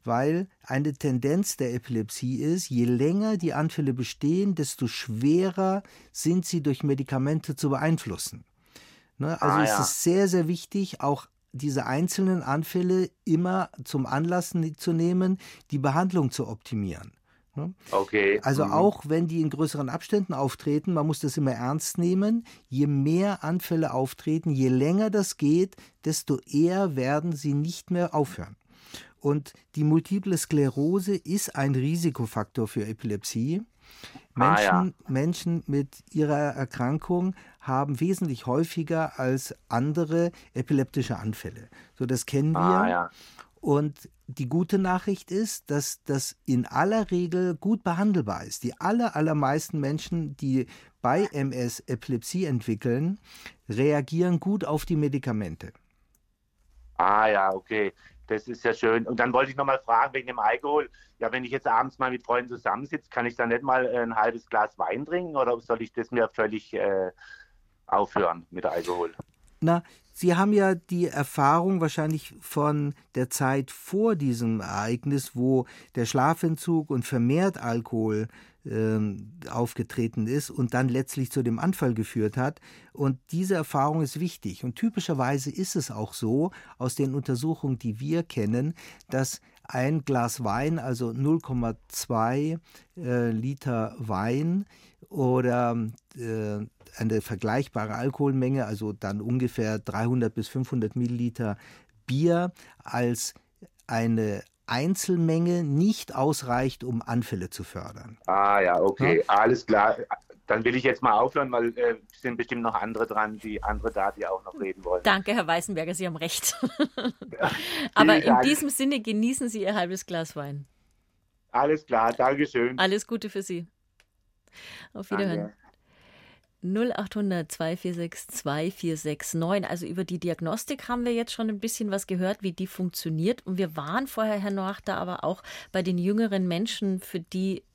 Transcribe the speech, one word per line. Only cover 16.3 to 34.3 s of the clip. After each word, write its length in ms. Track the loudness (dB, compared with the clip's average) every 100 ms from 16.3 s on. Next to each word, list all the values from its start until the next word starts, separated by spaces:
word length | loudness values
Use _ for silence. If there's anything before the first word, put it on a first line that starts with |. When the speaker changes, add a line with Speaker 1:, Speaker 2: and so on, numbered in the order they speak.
Speaker 1:
zu 180 | 0 -6
optimieren. 640 | -8 -6 -4 -4 -6 -14 _ _ _ _
Ne? 180 | -8 -8 -10 -2
Speaker 2:
Okay. 480 | -2 2 2 4 4
Speaker 1:
Also 240 | 2 2 2
Speaker 2:
Mhm. 60 |
Speaker 1:
auch 320 | 4 4 2 -2
wenn 200 | 0 0
die 120 | 0
in 80 | -2
größeren 400 | 0 -2 -2 -4
Abständen 460 | -6 -2 0 0
auftreten, 580 | -2 -2 -2 -2 0 0
man 140 | 0 0
muss 140 | 0
das 180 | -2 0
immer 140 | 0
ernst 440 | 0 -2 -2 -4 -2
nehmen. 480 | 0 2 2 0 -4 -20 _
Je 180 | 0 2
mehr 560 | 4 4 2 2 0
Anfälle 520 | -2 -2 0 0 0
auftreten, 560 | 0 -2 -4 -2 -2 0
je 180 | 2 4
länger 400 | 4 4 4 2
das 300 | 0 -2 0
geht, 380 | 4 4 2 -4 -20 _
desto 340 | -4 -4 -2 -2
eher 540 | 0 2 4 4 0 0
werden 380 | 0 0 0
sie 200 | -2 0
nicht 360 | 0 0 -6 -4
mehr 240 | 0 2
aufhören. 420 | 2 0 -2 -12 -14 _ -20 -20 -20 -20 _
Und 360 | 0 0 -2 -20 _ 0
die 80 |
Multiple 520 | 4 4 4 -2 0 -2
Sklerose 800 | 2 2 4 2 2 2 0 -2
ist 400 | -2 -4 -2 0
ein 180 | 2
Risikofaktor 960 | 2 2 2 0 0 -2 -2 -4 -2 -2
für 160 | -2
Epilepsie. 800 | -6 -6 -4 -4 -4 -2 -2 -2 -6 _ -20 -20 -20 -20 _